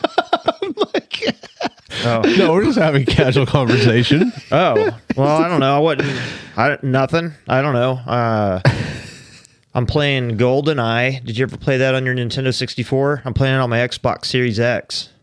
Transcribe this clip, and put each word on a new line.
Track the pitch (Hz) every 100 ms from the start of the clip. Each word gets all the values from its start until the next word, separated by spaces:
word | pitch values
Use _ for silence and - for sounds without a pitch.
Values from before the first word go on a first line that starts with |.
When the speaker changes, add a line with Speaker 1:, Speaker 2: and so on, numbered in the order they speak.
| - - - 349 - - 392 349 415 - - - 440 - - - - - - - 120
Speaker 1:
Oh. | 113 294 190
Speaker 2:
No, | 160
we're | 175 226
just | 220
having | 160 143 127
casual | - 139 139 131
conversation. | 143 120 120 113 117 120 156 240 - -
Speaker 1:
Oh. | 151 175 427 427 113 - -
Well, | 143 156
I | 170
don't | 165
know. | 135 143
I |
wouldn't, | 160 135 139 127 120 - - -
I, | 131 143
nothing. | 135 131 165 165 170 151 -
I | 131
don't | 147
know. | 120 127
Uh, | 127 - 120 117 110 101 92 - - - - - - - - - _ _ 120
I'm | 120
playing | 151 143 135 120 110
GoldenEye. | 123 135 147 143 113 117 127 135 123
Did | 110
you |
ever | 131 -
play | - 131
that | 131 131
on | 131
your | 127
Nintendo | 117 135 131
sixty-four? | 123 123 - 113 135 139 143 127
I'm |
playing | 117 135 131
it |
on | 123
my | 117
Xbox | 123 - 123 - -
Series | 127 123 107
X. | 120 117 - - - _